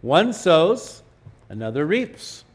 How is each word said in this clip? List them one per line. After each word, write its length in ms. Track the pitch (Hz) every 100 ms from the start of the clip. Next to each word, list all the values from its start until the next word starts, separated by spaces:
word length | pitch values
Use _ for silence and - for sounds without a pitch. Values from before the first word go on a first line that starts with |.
one 300 | 117 151 233
sows, 720 | 233 185 160 170 233 - - _ _ - _ _
another 360 | 104 113 117 151
reaps. 600 | 220 247 - - - _